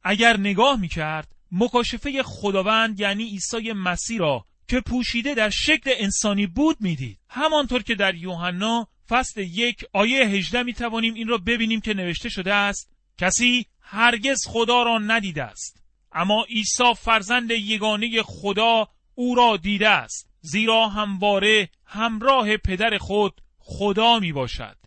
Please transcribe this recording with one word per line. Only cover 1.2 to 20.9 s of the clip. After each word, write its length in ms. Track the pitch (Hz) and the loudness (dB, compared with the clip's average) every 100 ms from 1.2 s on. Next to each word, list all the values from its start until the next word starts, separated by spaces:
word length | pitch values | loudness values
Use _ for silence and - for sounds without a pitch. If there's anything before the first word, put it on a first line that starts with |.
| - - _ | -10 -20 _
مکاشفه 720 | 175 240 240 233 233 285 269 | -2 2 2 0 -4 -4 -4
خداوند 760 | - - 208 190 190 220 226 202 | -6 -4 0 0 2 2 0 -2
یعنی 240 | 202 202 | -4 -2
عیسی 500 | 226 202 - 233 220 | -6 -8 -6 -6 -6
مسیح 460 | 208 185 175 - 226 | -4 -4 -4 -6 -2
را 260 | 160 127 - _ - | 0 -2 -6 _ -2
که 140 | 247 | -2
پوشیده 520 | - 247 240 233 247 | 0 -2 -2 -2 -2
در 160 | 269 214 | 0 0
شکل 420 | - - 311 277 254 | 0 2 2 2 -2
انسانی 500 | 202 - 214 202 202 | 0 0 0 0 -2
بود 300 | 185 311 320 | 2 2 2
می‌دید. 400 | 196 147 127 98 _ | -2 -2 -6 -12 _
همانطور 540 | 247 311 311 262 247 | -4 0 2 2 -2
که 120 | 208 214 | -2 0
در 200 | 196 175 | 0 -2
یوحنا 720 | 180 170 175 180 214 233 220 _ _ | -8 -6 -4 -2 -2 -2 -4 _ _
فصل 320 | 233 254 - | -2 0 -6
یک 440 | 185 175 240 - - | -6 -2 -2 -2 -6
آیه 320 | 196 220 269 226 | 0 2 4 2
هجده 380 | 196 160 233 | 2 0 -2
می‌توانیم 500 | 247 - 233 226 226 | -4 -6 -4 -2 -2
این 140 | 226 226 | -4 -2
را 100 | 233 | -2
ببینیم 440 | 180 240 226 226 | 0 -2 0 -2
که 120 | 220 | -2
نوشته 360 | 202 180 165 240 | -4 -4 -4 -8
شده 240 | 202 185 | -6 0
است: 380 | 202 202 196 - _ _ - | 0 0 -4 -12 _ _ -2
«کسی 480 | 180 - 240 247 214 _ | 0 2 2 2 -2 _
هرگز 680 | - 202 240 233 254 269 - | -12 2 2 2 0 -2 -2
خدا 360 | 226 226 247 | -2 2 2
را 140 | 240 226 | 2 0
ندیده 460 | 208 226 202 151 | 0 -2 -2 -6
است.» 400 | 117 - - _ _ _ _ - | -8 -10 -18 _ _ _ _ -4
اما 260 | 185 214 220 | 0 0 0
عیسی 440 | 226 208 - 247 226 | -2 -2 2 2 2
فرزند 540 | - 220 196 247 233 | 0 0 2 -2 0
یگانه 680 | 233 202 214 214 208 233 226 | -4 -2 -2 0 -2 -2 -2
خدا 640 | 214 151 202 202 226 226 214 _ _ - | -4 -6 -4 2 4 4 0 _ _ -4
او 200 | 247 247 | 0 4
را 220 | 240 202 | 4 4
دیده 320 | 180 202 214 | 0 2 4
است، 400 | 180 113 - - _ | 2 0 -16 -18 _
زیرا 480 | 165 185 220 226 | -6 -2 2 2
همواره 800 | 220 | 2